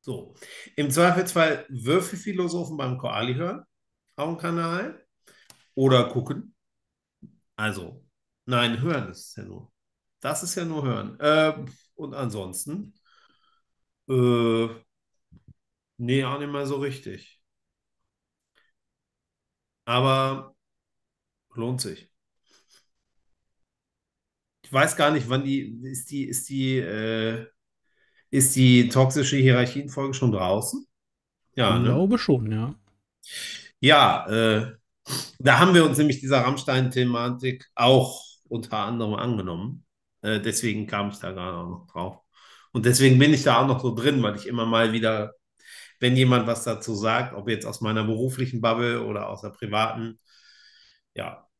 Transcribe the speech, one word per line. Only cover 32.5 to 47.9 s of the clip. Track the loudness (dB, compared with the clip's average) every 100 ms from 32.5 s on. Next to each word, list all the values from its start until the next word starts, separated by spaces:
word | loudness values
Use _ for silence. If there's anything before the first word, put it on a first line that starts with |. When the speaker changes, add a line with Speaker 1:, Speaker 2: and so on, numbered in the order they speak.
Speaker 2:
ja. | -4 -6 -10 _ _ _ _ -18 -14 -12 -14 -18 _
Speaker 1:
Ja, | 6 6 6 2 -2
äh, | 2 2 2 -2 -10 _ _ -12 -10 -10 _
da | 4 8
haben | 8
wir | 8
uns | 6 4
nämlich | 2 0
dieser | 0 2
Rammstein-Thematik | 2 -2 -2 0 0 0 0 0 -2 -4 -6 -6 -12
auch | 2 6 6 6 -6 -18 _ _
unter | -10 -6 -6
anderem | -4 -4 -4
angenommen. | -4 -2 -4 -4 -6 -8 -12 _ _ _ _
Äh, | -4 -4
deswegen | -2 -4 -4 -4 -4
kam | -4 -6
ich | -8
da | -12
gerade | -10 -10 -10
auch | -12
noch | -14 -14
drauf. | -12 -12 -12 _ _ _ -20 _
Und | 0 2
deswegen | 6 6 8
bin | 8
ich | 6
da | 4 4
auch | 4
noch | 0
so | -2
drin, | -2 0 0
weil | 0 -4
ich | -8
immer | -4 0
mal | 2 2
wieder, | 2 -2 -2 -6 -10 _ _ -20 -20 -20 _
wenn | 0
jemand | 4 6 4 2
was | -4
dazu | -4 -6 -6
sagt, | -4 0 0 -2
ob | -8 -6
jetzt | -6 -6
aus | -6
meiner | -4